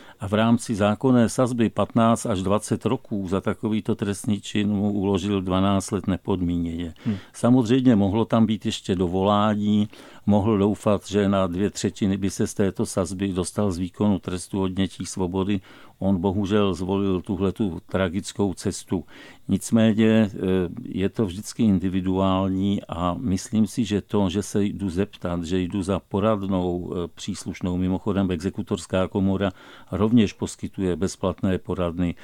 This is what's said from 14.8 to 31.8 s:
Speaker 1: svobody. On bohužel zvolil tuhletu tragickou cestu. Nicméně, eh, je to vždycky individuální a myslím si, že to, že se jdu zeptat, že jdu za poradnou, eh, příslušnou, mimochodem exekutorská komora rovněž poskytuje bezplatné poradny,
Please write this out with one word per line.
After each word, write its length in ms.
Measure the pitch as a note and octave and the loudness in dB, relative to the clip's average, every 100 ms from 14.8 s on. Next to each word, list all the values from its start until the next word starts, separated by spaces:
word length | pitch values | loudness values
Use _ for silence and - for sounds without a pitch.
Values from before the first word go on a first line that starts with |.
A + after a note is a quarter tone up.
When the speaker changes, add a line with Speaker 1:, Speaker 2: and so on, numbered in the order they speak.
| F#2+ - F#2+ | -4 -4 -10
Speaker 1:
svobody. 540 | - F2+ F#2+ F#2+ G2+ - - - _ | -4 -2 -2 -2 -2 -6 -20 -20 _
On 180 | F#2+ F#2+ | 0 2
bohužel 580 | F#2+ F#2+ F#2+ G#2 G2+ | 0 0 0 2 2
zvolil 460 | F2 F#2 G2 G2+ F#2 | 0 -2 -2 0 -2
tuhletu 560 | - F#2+ G2 - G#2 E2 - | -4 -2 -2 0 -4 -4 -6
tragickou 680 | F#2 F#2+ F#2 - - G2+ | -2 -2 -2 -8 -2 -2
cestu. 500 | E2+ G2+ - - F#2 - - - - - | -2 -6 -6 -4 -6 -6 -20 -20 -16 -4
Nicméně, 580 | G2 - A2+ A2 G#2+ A2 | -2 2 4 4 4 4
eh, 320 | A2 G#2 - F#2+ F#2 E2+ E2 | 4 2 0 0 0 0 -6
je 260 | - F2+ G2 | -8 -4 -2
to 180 | - G#2 | -2 -4
vždycky 360 | F2 - - | -4 -10 0
individuální 1160 | A2+ F#2+ F#2+ F#2+ F#2 F#2 F#2+ F#2+ F#2+ F#2+ G2 G2+ - | 2 4 2 -2 0 2 2 2 0 0 -2 -2 -6
a 260 | E2 F2+ F2 | -4 -2 -2
myslím 480 | - F#2+ - A2 G#2+ | -2 -2 0 0 0
si, 180 | - | 0
že 160 | G2+ G2+ | 0 -2
to, 280 | - G#2 F#2+ | 0 0 2
že 140 | G2 | -2
se 220 | G2 A2 | -2 -2
jdu 260 | G2+ F2+ G2 | -2 -2 -4
zeptat, 540 | E2+ G2+ - F2+ F2 | -2 -4 -4 -6 -4
že 140 | D#2+ F#2 | -2 -2
jdu 220 | F2+ G2+ | 0 -2
za 180 | F2 F#2 - | -2 -2 -2
poradnou, 840 | G2+ G#2+ G#2+ G2 F#2+ F2+ F2+ F2 | -2 0 0 -2 -2 0 -4 -4
eh, 160 | F#2 E2+ | -6 -6
příslušnou, 600 | - - F2 - F#2 F#2 F2+ | -8 -10 -8 -10 -6 -4 -2
mimochodem 540 | F#2 F#2 A2 G2 F#2+ | 0 -2 -2 0 0
exekutorská 800 | F2 F#2 - G2 G2+ - F#2+ F#2 | -2 -4 -6 -6 -6 -2 -2 0
komora 420 | G#2+ F#2+ F#2+ G2 - - - - | 0 0 0 -2 -4 -20 -20 -10
rovněž 400 | F2 G#2+ A#2+ G2 | -2 4 4 4
poskytuje 640 | - G2 - A#2+ - F#2 E2 | -2 -10 -8 -10 -4 -2 0
bezplatné 600 | F2+ - F#2+ F2 G2 F2+ | -4 -2 -4 -2 -2 -2
poradny, 560 | - F2 | -4 -4